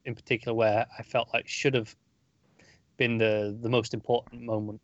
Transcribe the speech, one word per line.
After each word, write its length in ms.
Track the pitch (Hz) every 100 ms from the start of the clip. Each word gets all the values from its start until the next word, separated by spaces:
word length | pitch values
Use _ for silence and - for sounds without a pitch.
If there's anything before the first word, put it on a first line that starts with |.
| 127
in 100 | 117
particular 400 | - 120 - 117
where 300 | 110 104 120 -
I 60 |
felt 260 | - 123 -
like 140 | 123 -
should 260 | - 143
have 220 | 131 107 - _ _ _ _ _ _ _ _ _ -
been 200 | 123 113
the, 400 | 110 107 104 104
the 80 | 117
most 240 | 120 113
important 500 | - - 120 - 120
moment 360 | 120 110 107 107